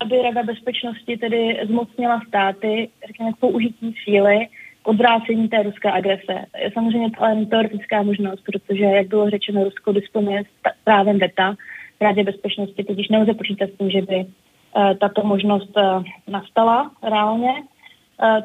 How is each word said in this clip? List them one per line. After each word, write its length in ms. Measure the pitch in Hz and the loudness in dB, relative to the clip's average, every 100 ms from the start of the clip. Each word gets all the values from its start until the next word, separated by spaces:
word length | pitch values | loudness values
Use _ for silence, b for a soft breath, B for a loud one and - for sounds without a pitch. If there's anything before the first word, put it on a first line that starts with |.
aby 200 | 226 254 | -2 0
Rada 200 | 240 233 | 0 -2
bezpečnosti 760 | 233 233 - 240 247 226 - 233 | -4 -6 -8 -6 -8 -10 -8 -6
tedy 440 | 233 233 226 226 208 | -2 0 0 -2 -2
zmocnila 540 | 233 233 - 240 233 226 | -2 -2 -4 0 0 0
státy, 600 | 202 196 196 220 214 226 _ - | 0 0 -2 -2 -2 -4 _ -20
řekněme, 260 | 220 226 | -8 -6
k 40 | 220 | 0
použití 580 | 254 214 226 - 226 220 | 0 2 -2 -4 -8 -8
síly, 440 | - 202 202 208 226 B B B | 0 4 4 4 0 B B B
k 60 | 214 | 0
odvrácení 600 | 214 240 226 226 226 220 | 4 4 4 2 0 0
té 140 | 220 | 0
ruské 300 | 208 202 208 | -2 -2 -2
agrese. 520 | 185 190 196 196 185 - - | 0 0 -2 -4 -10 -10 -8
Je 120 | - | -6
samozřejmě 360 | 220 226 233 226 | -2 0 0 -2
to 160 | 226 220 | 0 0
jen 200 | 220 214 | 2 0
teoretická 560 | 226 220 208 - 214 | 0 0 -4 -4 -2
možnost, 400 | 208 202 196 196 - | 0 0 -4 -6 -8
protože, 380 | 196 - 196 | -8 -4 0
jak 220 | 202 196 190 | 4 4 2
bylo 240 | 214 208 | 2 2
řečeno, 340 | 208 - 202 | 0 -2 -2
Rusko 280 | 196 - - | -2 -2 -2
disponuje 500 | 202 196 220 202 202 202 _ | -2 -2 -2 -2 -2 -6 _
sta-, 120 | - - | -4 -2
právem 340 | - 208 196 202 | 2 4 4 2
VETA 360 | 185 - 190 202 B B B _ | 0 0 -2 -2 B B B _
v 20 | |
Radě 220 | 208 202 | 0 2
bezpečnosti, 600 | 196 196 208 202 196 - | 0 -4 -6 -6 -6 -6
tudíž 240 | 202 196 202 | -6 -6 0
nelze 260 | 214 220 | 2 2
počítat 360 | 220 - 196 196 | 0 -4 -4 -4
s 80 | - | -2
tím, 120 | 196 | -2
že 120 | 190 | 0
by, 240 | 190 185 185 | -2 -4 -6
eh, 680 | - _ _ _ 214 202 | -12 _ _ _ 0 2
tato 280 | 196 202 202 | 2 0 0
možnost, 460 | 208 196 208 202 196 208 | 0 0 2 0 0 0
eh, 60 | 196 185 180 B - | 2 0 -4 B -12
nastala 600 | 196 190 - 226 233 294 - | -10 -4 2 4 2 0 -6
reálně. 500 | 226 214 214 226 247 269 294 b b b b - | -4 -2 0 0 -2 -4 -8 b b b b -2
Eh, 200 | 226 220 | 2 2